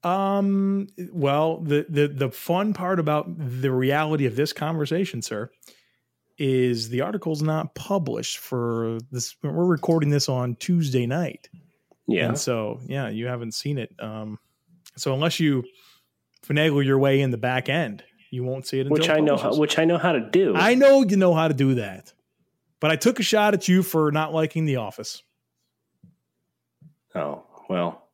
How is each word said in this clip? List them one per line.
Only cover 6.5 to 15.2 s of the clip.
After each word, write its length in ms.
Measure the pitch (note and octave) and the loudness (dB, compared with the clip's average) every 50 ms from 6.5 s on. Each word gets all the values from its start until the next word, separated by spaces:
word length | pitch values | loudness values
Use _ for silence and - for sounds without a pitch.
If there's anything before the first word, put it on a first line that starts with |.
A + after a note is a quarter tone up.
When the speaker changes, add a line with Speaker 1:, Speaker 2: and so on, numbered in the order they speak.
| C3 C3 B2+ B2 A#2+ A#2 A2 A2 | 2 2 2 2 0 -2 -4 -4
Speaker 1:
the 120 | A#2+ - | -4 -4
article's 400 | C#3 F#3 G#3+ G3 - E3 D#3+ D3 | -4 -2 -4 -6 -4 -4 -2 -2
not 320 | D#3 D#3 D#3 D#3 D#3+ D#3+ _ | 0 0 0 -2 -4 -6 _
published 640 | - - - G3+ G3 D#3+ B2+ A#2 A2 A#2+ - - - | -14 -6 -2 -2 -2 -2 -2 -4 -4 -6 -6 -8 -10
for 640 | - - C3 B2 A#2+ A#2 A#2 A2+ A#2 A2+ A2+ A2+ A#2 C3+ | -10 -6 -4 -2 -2 -2 -2 -2 -2 -4 -4 -6 -8 -8
this. 240 | C#3 B2 A#2+ - - _ | -8 -8 -8 -8 -12 _
We're 240 | - D3 D3+ D#3+ F3 | -8 -4 -2 0 2
recording 460 | F3+ E3+ D3 - - E3 E3 D#3 D3 | 2 2 2 2 2 2 2 4 2
this 180 | D3 C#3+ - - | 2 0 0 0
on 260 | C3+ B2+ B2 B2+ A#2+ _ | -2 -2 -2 -4 -6 _
Tuesday 500 | - - F3+ F3 D#3+ C#3 B2+ B2+ A#2+ A#2 | -2 0 0 0 0 2 0 0 0 0
night. 420 | B2+ E3 F3 D3 - - _ - - - _ _ _ _ _ _ _ _ _ - | -2 -2 -4 -4 -6 -12 _ -20 -20 -20 _ _ _ _ _ _ _ _ _ -2
Speaker 2:
Yeah. 200 | A#2 F2+ D#2 - | 0 0 2 0
Speaker 1:
And 100 | - - | 0 -2
so, 420 | - - B2 A2+ A2 - A2+ B2 B2+ | -2 -2 -2 -2 -2 -4 -8 -10 -10
yeah, 240 | - C3 C#3 C3+ A2 | -8 -6 -6 -6 -6
you 160 | G#2+ G#2+ A#2 | -6 -6 -6
haven't 300 | B2 B2 A#2+ A#2+ A2+ A2 | -6 -6 -8 -8 -8 -10
seen 240 | - - C#3+ D3 C3+ | -8 -6 -6 -6 -6
it. 120 | A2+ A2 - - | -6 -10 -12 -14
Um, 380 | A#2 A2 G#2+ A2 A2 G#2+ G#2+ - _ _ _ _ _ _ _ _ _ - _ - | -12 -12 -10 -10 -12 -12 -12 -14 _ _ _ _ _ _ _ _ _ -20 _ -8
so 180 | - C#3+ C3 | -4 -4 -2
unless 240 | C3 | 0